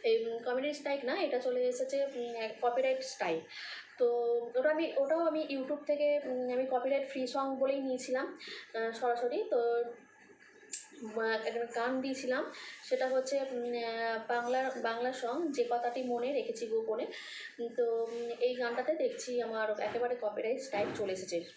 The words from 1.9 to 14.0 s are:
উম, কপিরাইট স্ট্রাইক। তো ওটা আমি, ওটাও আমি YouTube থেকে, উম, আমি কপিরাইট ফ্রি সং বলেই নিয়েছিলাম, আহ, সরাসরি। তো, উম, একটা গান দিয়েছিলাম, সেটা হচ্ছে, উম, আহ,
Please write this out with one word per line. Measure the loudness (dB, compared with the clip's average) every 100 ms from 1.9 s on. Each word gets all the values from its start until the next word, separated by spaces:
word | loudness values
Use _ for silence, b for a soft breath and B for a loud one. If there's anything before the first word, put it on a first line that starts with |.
| 0 0 -2
উম, | -6 -4 -6 2
কপিরাইট | 2 4 2 2
স্ট্রাইক। | -2 -2 0 0 -4 B B B B 2
তো | 4 4 4 2 2 2
ওটা | 4 4
আমি, | 2 2
ওটাও | 2 4 4
আমি | 2 -2
YouTube | -2 -2 -4 0
থেকে, | 2 4 4 2
উম, | -2 0 0
আমি | 2
কপিরাইট | 2 2 2 0
ফ্রি | -2 -2
সং | 0 -2 2
বলেই | 2 2 0
নিয়েছিলাম, | -2 0 -2 -2 -6 B B B -4
আহ, | -2 0
সরাসরি। | 2 2 2 0 2
তো, | 2 4 2 0 -6 -18 -20 -20 -20 -20 -20 -12 -12 -12 -12
উম, | -6 -2 0 0 -2
একটা | -2 -4 -2
গান | 0 0
দিয়েছিলাম, | -2 -2 0 0 -2 B B B -2
সেটা | 0 2
হচ্ছে, | 2 2 0 0
উম, | -2 -2 -2 -2
আহ, | -2